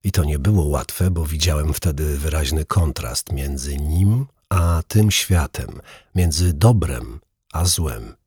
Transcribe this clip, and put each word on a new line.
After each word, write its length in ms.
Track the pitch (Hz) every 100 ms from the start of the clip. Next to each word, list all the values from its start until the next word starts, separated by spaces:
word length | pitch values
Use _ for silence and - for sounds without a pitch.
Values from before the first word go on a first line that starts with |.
I 80 | 101
to 120 | 90
nie 160 | 76 76
było 260 | 73 101 73
łatwe, 460 | 71 - - 92
bo 140 | 85 78
widziałem 480 | 78 85 73 76
wtedy 440 | 73 87 71 76 71
wyraźny 480 | 76 76 71 78 78
kontrast 640 | 101 80 - 58 62 -
między 460 | 67 69 67 67 71
Nim 480 | 76 82 98 120 139 _ _
a 300 | 92 85 82 -
tym 240 | 107 107
światem, 720 | - - 90 73 - - - - - _ 90
między 380 | 87 78 90
dobrem 680 | 73 113 117 76 62 55 - _ _ _
a 120 | 82 87
złem. 500 | - 78 55 53 -